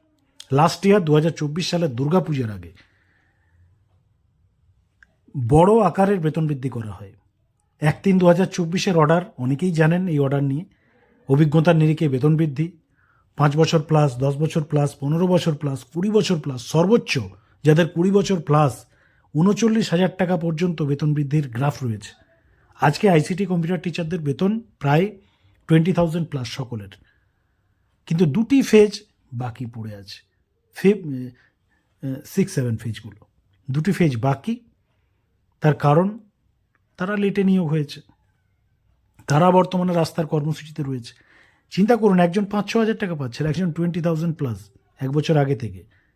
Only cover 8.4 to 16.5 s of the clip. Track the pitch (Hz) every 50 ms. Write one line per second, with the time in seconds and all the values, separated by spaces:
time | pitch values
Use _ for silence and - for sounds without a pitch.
8.4 | 190 180 - - 175 160 170 190 - 208 180 165 151 147 165 175 175 - - -
9.4 | 123 127 139 135 180 185 175 156 160 156 170 180 185 185 160 147 139 135 139 143
10.4 | 143 139 135 147 190 - _ _ _ _ _ _ _ _ _ _ _ - 135 143
11.4 | 160 151 139 160 156 180 170 160 156 156 156 156 165 147 131 127 123 151 160 151
12.4 | 165 156 131 123 156 170 - _ _ _ _ _ _ _ _ _ _ _ _ -
13.4 | 143 151 139 151 160 143 - 165 147 - 156 156 151 139 123 123 135 139 139 139
14.4 | 156 156 - 165 147 - - 147 143 143 - - - 139 156 165 185 180 180 170
15.4 | - 170 151 139 - 143 135 127 - - - 165 180 214 208 220 196 - 185 156
16.4 | 151 147